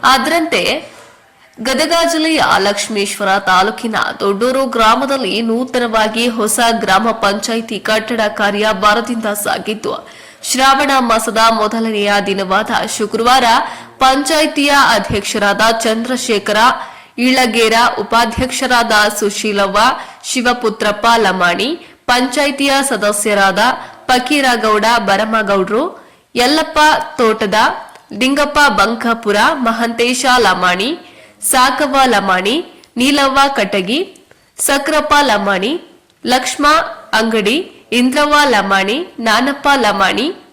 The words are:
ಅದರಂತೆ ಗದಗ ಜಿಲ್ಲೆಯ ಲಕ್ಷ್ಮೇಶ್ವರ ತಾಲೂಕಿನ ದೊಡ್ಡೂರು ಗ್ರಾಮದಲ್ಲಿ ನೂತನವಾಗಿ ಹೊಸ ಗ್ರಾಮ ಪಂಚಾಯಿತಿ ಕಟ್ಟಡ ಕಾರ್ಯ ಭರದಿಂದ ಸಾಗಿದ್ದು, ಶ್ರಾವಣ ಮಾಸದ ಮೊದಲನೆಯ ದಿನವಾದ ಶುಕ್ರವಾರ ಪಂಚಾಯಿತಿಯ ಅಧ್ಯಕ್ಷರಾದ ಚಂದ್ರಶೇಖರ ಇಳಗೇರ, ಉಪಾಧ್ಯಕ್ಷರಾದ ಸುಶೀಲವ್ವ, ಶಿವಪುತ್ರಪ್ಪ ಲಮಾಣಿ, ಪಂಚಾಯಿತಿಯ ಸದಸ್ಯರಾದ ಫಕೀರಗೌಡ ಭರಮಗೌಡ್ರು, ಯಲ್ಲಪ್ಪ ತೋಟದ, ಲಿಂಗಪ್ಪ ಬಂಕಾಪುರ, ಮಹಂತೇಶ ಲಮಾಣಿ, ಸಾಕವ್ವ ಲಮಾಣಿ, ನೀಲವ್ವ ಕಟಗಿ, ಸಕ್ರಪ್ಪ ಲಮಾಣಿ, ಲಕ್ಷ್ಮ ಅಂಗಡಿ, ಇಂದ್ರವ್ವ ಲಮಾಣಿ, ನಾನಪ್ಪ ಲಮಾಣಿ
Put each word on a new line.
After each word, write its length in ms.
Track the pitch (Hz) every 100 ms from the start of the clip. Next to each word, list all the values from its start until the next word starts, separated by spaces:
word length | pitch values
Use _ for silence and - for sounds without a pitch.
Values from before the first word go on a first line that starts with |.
ಅದರಂತೆ 580 | 247 262 262 339 320 240 175 269 - - - - _ _ _ -
ಗದಗ 360 | 233 262 311 339 339
ಜಿಲ್ಲೆಯ 360 | 330 320 311 - 175
ಲಕ್ಷ್ಮೇಶ್ವರ 680 | 196 202 - 214 196 - 202 196
ತಾಲೂಕಿನ 540 | 196 180 196 214 233 208 - -
ದೊಡ್ಡೂರು 480 | 196 196 240 262 262
ಗ್ರಾಮದಲ್ಲಿ 640 | 226 220 240 269 269 214 202
ನೂತನವಾಗಿ 840 | 233 226 254 254 240 220 214 226 240
ಹೊಸ 300 | 226 214 233 233 226
ಗ್ರಾಮ 320 | - 190 226 220
ಪಂಚಾಯಿತಿ 640 | 202 202 233 226 226 208
ಕಟ್ಟಡ 420 | - 220 214 233 208 214
ಕಾರ್ಯ 300 | 208 202 214
ಭರದಿಂದ 540 | 208 208 214 226 233 220 208
ಸಾಗಿದ್ದು, 580 | - - 185 220 - - - - - -
ಶ್ರಾವಣ 480 | - 254 269 277 285 269
ಮಾಸದ 380 | 240 220 226 220 226
ಮೊದಲನೆಯ 580 | 226 214 226 226 214 202 202 202
ದಿನವಾದ 440 | 196 190 190 214 226 214
ಶುಕ್ರವಾರ 560 | - 214 220 233 262 240 240 - - - -
ಪಂಚಾಯಿತಿಯ 760 | 262 269 285 320 311 294 285 285 262
ಅಧ್ಯಕ್ಷರಾದ 760 | 220 196 220 202 220 202 202 220 226
ಚಂದ್ರಶೇಖರ 800 | 226 220 233 254 - 208 202 208 233 - - - - -
ಇಳಗೇರ, 560 | 247 262 247 226 220 226 240 -
ಉಪಾಧ್ಯಕ್ಷರಾದ 960 | 202 226 226 220 254 - 262 247 226 214 208 208
ಸುಶೀಲವ್ವ, 640 | 208 208 220 202 196 196 240 311 - -
ಶಿವಪುತ್ರಪ್ಪ 840 | - 262 240 240 220 214 208 208 233 233
ಲಮಾಣಿ, 520 | 202 185 175 175 226 330 - - -
ಪಂಚಾಯಿತಿಯ 680 | 247 254 294 285 277 277 277
ಸದಸ್ಯರಾದ 760 | 269 226 208 208 220 202 196 190 233 254 - - -
ಫಕೀರಗೌಡ 800 | 254 254 294 262 240 214 214 214 233
ಭರಮಗೌಡ್ರು, 840 | 202 196 220 226 202 196 190 214 330 - - _ _ 240
ಯಲ್ಲಪ್ಪ 440 | 247 311 311 311 302 294 202 -
ತೋಟದ, 420 | 226 214 214 214 247 - - - _
ಲಿಂಗಪ್ಪ 460 | 208 254 285 285 294 285
ಬಂಕಾಪುರ, 640 | 208 202 226 233 226 214 202 254 311
ಮಹಂತೇಶ 640 | 233 226 233 233 240 254 269 247
ಲಮಾಣಿ, 520 | 208 180 180 185 226 339 - - - _
ಸಾಕವ್ವ 540 | - 262 277 277 294 269 262
ಲಮಾಣಿ, 480 | 208 196 185 185 285 349 - _ -
ನೀಲವ್ವ 420 | 254 285 269 269 277 269
ಕಟಗಿ, 420 | 196 202 190 269 381 - _ _ _ -
ಸಕ್ರಪ್ಪ 540 | - 277 277 302 294 294
ಲಮಾಣಿ, 500 | 277 208 196 190 202 339 - _ _ _
ಲಕ್ಷ್ಮ 440 | - 254 247 - 285 311 - - -
ಅಂಗಡಿ, 440 | 220 226 220 202 277 370 - _
ಇಂದ್ರವ್ವ 460 | 233 247 294 294 294 285
ಲಮಾಣಿ, 500 | 214 196 196 190 254 359 -
ನಾನಪ್ಪ 480 | 226 214 254 285 294 277
ಲಮಾಣಿ 500 | 214 196 190 202 277 392 -